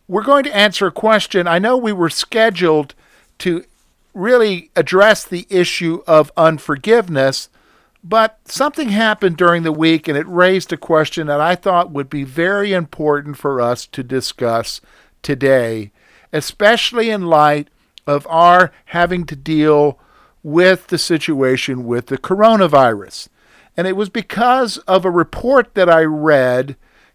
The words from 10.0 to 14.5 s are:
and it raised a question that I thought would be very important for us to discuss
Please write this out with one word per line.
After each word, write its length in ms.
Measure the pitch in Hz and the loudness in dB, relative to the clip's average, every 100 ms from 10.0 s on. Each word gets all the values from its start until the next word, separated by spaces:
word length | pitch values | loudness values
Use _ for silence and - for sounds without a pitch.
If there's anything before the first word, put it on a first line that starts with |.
| 165 | -2
and 80 | 143 | -4
it 100 | 165 | -4
raised 460 | 175 185 190 - | 0 2 2 -4
a 40 | 156 | -12
question 500 | - 160 151 - 151 | -2 0 0 -4 -4
that 120 | 147 | -2
I 160 | 160 180 | 0 -2
thought 360 | 196 175 175 | -2 -2 -2
would 180 | 143 135 | -4 -8
be 160 | 147 135 | -8 -8
very 480 | 135 175 202 202 | -4 -2 -2 -2
important 640 | 185 160 - 151 147 147 143 | -4 -6 -6 -2 -2 -4 -8
for 240 | 143 131 | -6 -2
us 240 | 120 123 - | -2 -4 -8
to 160 | - | -12
discuss 800 | 123 131 - - 120 | -6 -6 -6 -6 -2